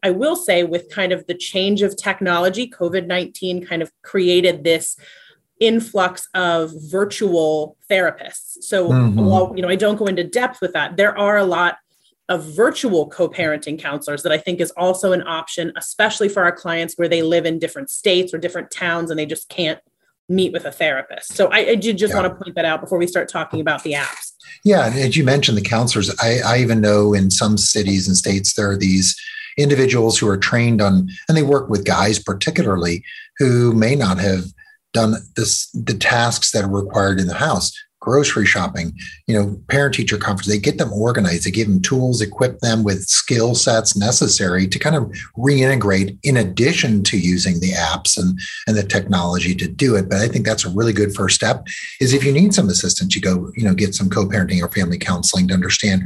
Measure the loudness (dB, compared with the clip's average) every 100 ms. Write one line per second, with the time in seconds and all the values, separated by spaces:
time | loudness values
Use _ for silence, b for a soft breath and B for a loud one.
0 | -2 0 0 -2 0 0 0 -4 -6 -6
1 | -2 -4 -6 -10 -6 -2 0 0 0 -2
2 | -6 -4 -2 0 0 -2 -8 -6 -4 -4
3 | -4 -6 -6 -8 -6 -6 -6 -6 -6 _
4 | -6 0 2 4 2 0 0 0 -2 -12
5 | B B B B _ _ 2 2 0 -2
6 | -2 -4 -8 -2 0 0 -2 -8 -6 -2
7 | -2 -2 0 2 2 0 -4 -12 -2 0
8 | 0 -2 -14 -16 -18 -16 -4 -2 2 2
9 | 4 2 4 4 2 -2 -2 0 0 0
10 | -2 -2 -2 -2 -2 -4 -6 -4 -4 0
11 | 0 2 2 2 2 0 0 -2 _ _
12 | _ _ -6 -6 -4 0 0 0 0 0
13 | -2 -2 -4 -2 -4 -4 -6 -8 -8 -8
14 | -6 -6 -2 -2 -2 -4 -4 0 -2 0
15 | 0 0 -2 -8 -6 -6 -6 -8 -10 -2
16 | -2 0 -2 2 0 0 -6 -4 -6 -2
17 | 0 2 2 2 0 -2 -6 -8 -12 -2
18 | 2 2 0 -4 -6 -8 -10 -6 -4 -2
19 | -4 -4 -6 -8 -10 -4 -4 -4 _ _
20 | _ _ -4 0 0 -2 -8 -4 -2 -2
21 | -8 -14 -10 0 2 4 2 0 0 0
22 | 0 0 -2 -4 -10 -4 -2 -4 -4 -2
23 | -2 -2 -4 -6 -6 -4 -2 -4 -4 -6
24 | -6 -10 -16 -18 B B 4 4 4 2
25 | 0 2 4 4 2 0 0 0 2 0
26 | -2 0 0 0 2 2 2 4 4 4
27 | 4 4 2 2 2 2 2 0 0 0
28 | 2 0 2 0 0 0 0 0 2 2
29 | 2 -2 B B B 0 2 4 4 4
30 | 2 2 2 2 2 2 4 4 6 4
31 | 2 B B 2 4 2 2 -2 0 2
32 | 2 0 -4 -4 -2 0 0 0 -2 -4
33 | B B B 0 2 4 4 4 2 2
34 | 0 0 0 -2 -4 -14 b b _ 0
35 | 0 0 -6 -6 -2 -2 -4 -6 -4 -2
36 | 0 2 0 0 -2 -2 -2 -2 -2 0
37 | 0 0 -2 -2 -2 0 -4 B B _
38 | 0 2 2 2 2 2 -2 -4 -8 B
39 | B B -2 0 0 -4 -2 0 0 0
40 | -2 -2 -2 -4 -2 0 0 0 -2 0
41 | 0 2 0 0 -2 -2 2 2 2 0
42 | 0 0 -4 -2 -2 0 0 2 0 -2
43 | -2 -2 0 2 2 2 2 2 2 0
44 | 0 2 2 2 0 2 0 0 0 0
45 | -2 -8 B -2 2 4 4 2 2 2
46 | 0 -2 0 2 2 2 2 2 2 2
47 | 2 0 2 2 0 0 -2 -2 -2 -2
48 | -2 0 0 0 B B -2 0 0 -2
49 | 0 0 0 0 -2 -2 -4 0 2 2
50 | 0 0 0 0 -2 -2 -2 0 0 2
51 | 0 0 0 0 0 -2 B B B B
52 | 2 2 4 4 4 4 2 0 -2 -2
53 | 0 0 0 0 -2 -2 0 2 0 0
54 | 0 0 0 0 0 0 0 -2 -2 -2
55 | -2 0 0 2 2 2 2 0 2 0